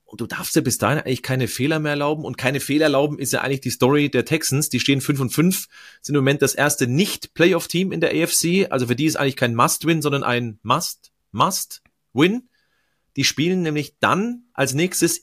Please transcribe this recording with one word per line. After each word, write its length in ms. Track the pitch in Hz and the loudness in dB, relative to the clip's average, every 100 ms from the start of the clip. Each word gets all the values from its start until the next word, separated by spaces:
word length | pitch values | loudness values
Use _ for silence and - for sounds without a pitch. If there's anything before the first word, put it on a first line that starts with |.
| _ | _
Und 140 | 104 | -12
du 60 | 113 | -10
darfst 260 | - 180 | -8 -2
dir 80 | - | 0
bis 160 | 131 - | 0 0
dahin 220 | 107 147 | 0 0
eigentlich 240 | - 127 | -2 -4
keine 240 | - 131 120 | -2 -2 -2
Fehler 320 | - 135 160 | -2 -2 -2
mehr 120 | 151 | -2
erlauben. 340 | 147 143 156 147 | -2 -2 -4 -6
Und 120 | 127 | -4
keine 220 | 120 139 | -2 -2
Fehler 280 | - 143 156 | 0 2 2
erlauben 300 | 135 147 147 | 2 0 -2
ist 140 | 135 | -4
ja 80 | 139 | -2
eigentlich 220 | 131 139 | -2 -4
die 80 | 123 | -4
Story 400 | - 127 147 143 | 2 4 4 2
der 160 | 127 117 | 0 0
Texans. 420 | 160 - 135 151 | 0 0 -2 0
Die 140 | 123 | -2
stehen 180 | - 139 | 2 0
fünf 220 | - 143 | 0 -2
und 80 | 131 | 0
fünf, 400 | - 170 185 - - - - | 2 2 2 -6 -18 -20 -16
sind 140 | - 143 | -4 0
im 40 | |
Moment 200 | 135 143 | 2 2
das 120 | 139 | 2
erste 320 | - 143 - 127 | 2 0 0 0
Nicht-Playoff-Team 1080 | 131 208 - - - 175 170 - 170 190 | 2 0 -2 -8 2 4 2 -2 -2 -2
in 80 | 165 | 0
der 80 | 165 | 0
A 60 | 151 | 0
F 180 | 165 | 0
C. 340 | - 165 185 190 | 0 2 2 2
Also 200 | 131 120 | 0 0
für 100 | 120 | 0
die 80 | 156 | 0
ist 100 | 151 | 0
eigentlich 220 | 139 - | -2 0
kein 180 | 123 117 | 0 4
Must-Win, 460 | 143 - 151 165 | 2 2 0 0
sondern 220 | 143 139 | 0 0
ein 360 | - 120 120 107 | 0 -2 -2 -6
Must, 500 | 110 139 175 - _ _ _ | -2 0 -2 -10 _ _ _
Must-Win. 1160 | 104 156 190 - - _ _ _ 113 170 233 - _ _ _ _ _ _ - | 0 0 0 -8 -14 _ _ _ 2 2 2 -8 _ _ _ _ _ _ -4
Die 80 | |
spielen 380 | 131 - 160 185 | -2 0 0 0
nämlich 340 | 165 151 143 - | 0 -2 -6 -2
dann 420 | - 147 226 240 _ | 2 2 0 -6 _
als 200 | - 139 | -4 -2
nächstes 440 | 131 180 - 165 - | 0 -2 0 0 -2